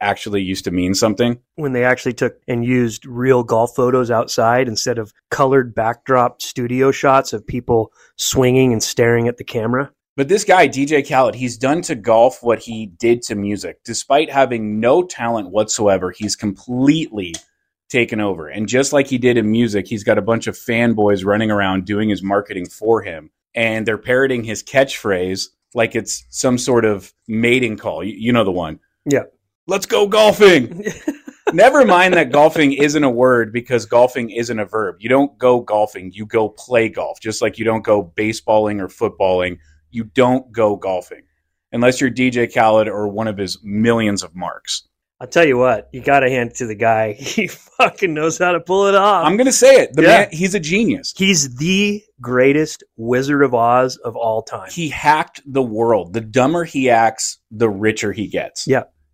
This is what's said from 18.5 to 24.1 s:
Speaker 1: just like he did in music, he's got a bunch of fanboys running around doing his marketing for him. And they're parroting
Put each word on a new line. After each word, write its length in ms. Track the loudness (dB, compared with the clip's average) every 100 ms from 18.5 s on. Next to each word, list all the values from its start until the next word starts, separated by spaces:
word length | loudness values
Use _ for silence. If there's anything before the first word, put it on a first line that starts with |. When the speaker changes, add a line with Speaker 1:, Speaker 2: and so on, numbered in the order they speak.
| -8 -2
Speaker 1:
just 240 | 0 0
like 160 | 0 0
he 100 | 0
did 180 | 2 2
in 140 | 2
music, 380 | 0 0 -2 -4
he's 160 | -4
got 140 | 0 0
a 40 |
bunch 240 | 0 -2 -4
of 100 | -10
fanboys 680 | -4 0 0 2 2 2
running 260 | 2 0 0
around 360 | 0 0 -2 -2
doing 220 | -2 -2
his 140 | -2
marketing 440 | -2 -2 -2 -8 -10
for 360 | -6 0 0
him. 280 | 0 -12 -18 _ _
And 320 | -4 -2 -2 -4
they're 120 | -4
parroting 460 | -2